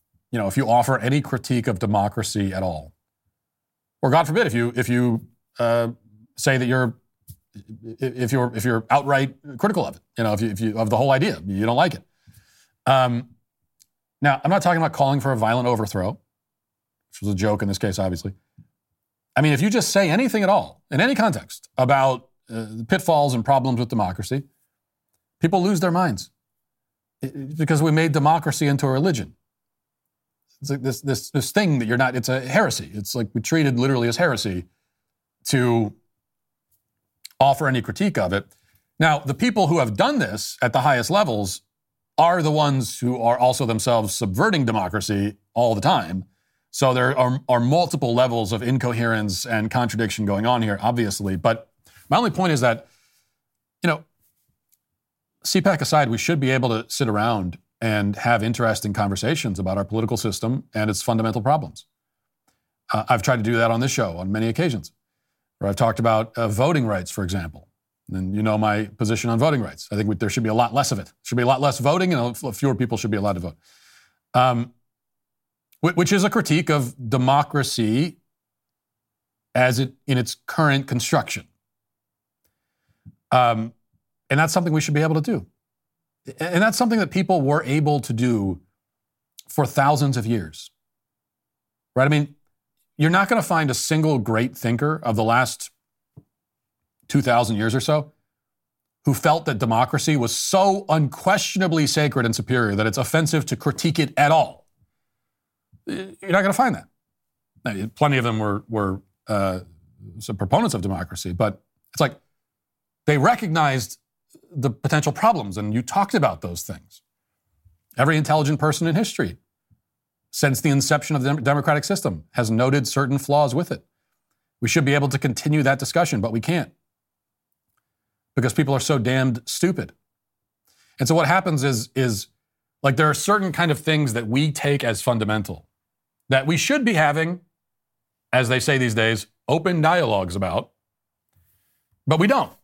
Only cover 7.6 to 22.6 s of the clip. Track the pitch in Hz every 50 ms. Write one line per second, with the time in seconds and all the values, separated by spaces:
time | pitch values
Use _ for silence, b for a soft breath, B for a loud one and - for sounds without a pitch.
7.6 | - - 110 98 110 113 113 - 135 127 120 127 123 110 127 131 123 120 120 113
8.6 | 101 123 117 113 113 - 131 143 139 135 143 135 139 135 - _ - 147 135 113
9.6 | - 208 185 180 - 139 - - _ _ _ - 113 107 104 101 113 113 101 92
10.6 | 113 110 104 110 113 107 113 110 135 139 135 131 151 214 123 76 82 98 98 98
11.6 | 107 117 120 131 170 180 - - - _ b b b b b b b b b b
12.6 | b b b b - 127 135 131 127 123 120 117 - - - _ _ _ _ _
13.6 | _ _ _ _ _ _ _ _ _ _ _ - 143 143 135 135 - 147 190 196
14.6 | - 180 175 165 165 151 160 - 143 135 139 143 117 135 135 113 110 110 117 127
15.6 | 123 123 123 110 107 101 - 98 90 101 - - _ _ _ _ _ _ _ _
16.6 | _ _ _ _ _ _ _ _ _ _ - - 98 104 101 92 104 107 104 98
17.6 | 107 101 95 - - 104 90 104 95 92 87 82 - 98 95 _ _ _ _ -
18.6 | - _ _ _ _ _ _ _ _ _ _ _ _ _ - - 147 156 147 127
19.6 | 170 214 208 240 - - - 196 196 165 156 208 262 247 - 220 196 185 208 196
20.6 | - - - _ _ - - 127 202 254 285 - 226 214 139 107 - - - -
21.6 | _ - _ - 127 123 139 135 135 135 127 127 - _ _ _ _ - 113 113